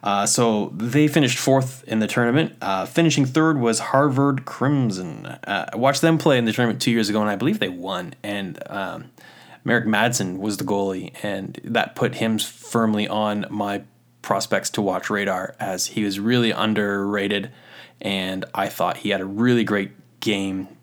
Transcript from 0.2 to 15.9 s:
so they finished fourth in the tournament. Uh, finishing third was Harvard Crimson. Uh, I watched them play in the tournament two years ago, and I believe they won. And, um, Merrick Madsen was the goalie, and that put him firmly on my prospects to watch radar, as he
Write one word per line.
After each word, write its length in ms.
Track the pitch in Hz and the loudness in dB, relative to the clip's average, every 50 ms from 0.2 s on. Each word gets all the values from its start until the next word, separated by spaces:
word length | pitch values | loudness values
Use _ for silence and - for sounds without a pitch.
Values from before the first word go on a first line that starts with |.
| 101 | 0
so 460 | 101 - - 123 120 113 107 101 - - | 0 2 2 2 2 2 2 0 -2 -4
they 320 | 82 107 120 110 147 151 151 | -6 -6 0 2 4 4 4
finished 300 | 139 170 147 120 123 - | 4 4 4 4 2 0
fourth 440 | - - 135 135 131 127 - - - - | 2 4 4 4 2 0 -6 -12 -8 -4
in 100 | 110 110 | 0 0
the 80 | 107 | 0
tournament. 480 | 104 - - 120 117 123 147 160 - - - - | 0 2 2 2 4 4 2 2 0 -4 -8 -6
Uh, 240 | 101 95 95 92 | -4 -2 -2 -4
finishing 400 | - - - 170 165 - 147 139 | -2 2 2 4 4 4 4 0
third 320 | 127 127 160 156 160 156 143 | 2 2 2 2 4 2 2
was 220 | 120 117 113 113 | 2 0 0 0
Harvard 640 | - - - 135 143 151 131 127 139 143 139 131 127 | -2 2 2 4 4 4 4 4 2 2 2 0 -4
Crimson. 840 | - - - 120 135 147 139 131 117 98 92 92 82 - 55 50 | -10 -6 -2 0 2 2 4 2 2 0 -2 -6 -8 -10 -10 -12
Uh, 420 | 50 - - - - 101 95 - - - | -12 -14 -12 -6 -4 -4 -4 -4 -4 -4
I 40 | |
watched 260 | 107 120 135 143 135 - | 0 2 2 2 4 4
them 160 | 165 165 156 | 4 4 6
play 200 | - 165 143 123 | 4 4 4 4
in 60 | 120 | 4
the 80 | 113 107 | 2 2
tournament 280 | - 123 117 104 127 | 2 2 2 2 0
two 120 | - - 117 | 0 2 2
years 160 | 117 110 101 | 2 2 2
ago, 120 | 104 107 | 2 0
and 80 | 107 107 | 0 0
I 60 | 101 | 0
believe 240 | 95 113 143 208 107 | 0 0 0 0 0
they 100 | - 95 | -2 -4
won. 460 | 90 90 90 95 95 90 92 85 - _ - | -4 -8 -8 -6 -6 -6 -6 -8 -14 _ -10
And, 400 | 104 104 101 98 92 151 - - - | -8 -8 -6 -6 -8 -10 -12 -12 -10
um, 400 | - 101 98 92 - - 143 131 _ - - - - - - - - - _ | -8 -8 -6 -6 -8 -10 -14 -16 _ -20 -20 -20 -20 -20 -20 -20 -20 -10 _
Merrick 220 | - 117 117 110 | 2 2 2 2
Madsen 520 | 107 110 104 110 120 123 - 101 92 90 95 | 2 2 4 2 2 2 0 -2 -2 -4 -4
was 200 | 98 107 104 95 | -4 -4 -4 -4
the 60 | 98 | -2
goalie, 480 | 90 104 101 98 98 95 92 - 87 - - - | -2 0 0 0 -2 -2 -4 -8 -10 -14 -8 -6
and 360 | 104 101 98 95 - - - - | -6 -6 -4 -6 -8 -12 -12 -10
that 320 | - 117 113 - - - | -2 0 0 0 0 -2
put 180 | - 127 127 123 | -2 -2 -2 0
him 240 | - 117 113 110 107 | -2 -2 0 0 0
firmly 720 | - - - - - - - 117 113 110 107 104 107 - | -2 -6 -8 -16 -18 -2 0 2 2 2 2 0 -2 -2
on 360 | 95 107 107 107 104 104 95 - | -2 -2 0 0 -2 -4 -4 -6
my 320 | - 104 104 101 101 98 - - _ _ _ _ _ _ - | -4 -4 -4 -4 -4 -6 -8 -12 _ _ _ _ _ _ -2
prospects 480 | - 104 98 - - - 98 - - | 0 0 0 0 0 0 0 0 -2
to 120 | - - 104 | -2 0 0
watch 280 | 98 90 92 - - | 0 0 -2 -4 -2
radar, 460 | 107 101 101 98 95 90 92 95 - _ | -2 -2 0 0 -2 -2 -4 -6 -8 _
as 300 | - 98 95 92 - | -6 -6 -4 -4 -4
he 160 | - | -4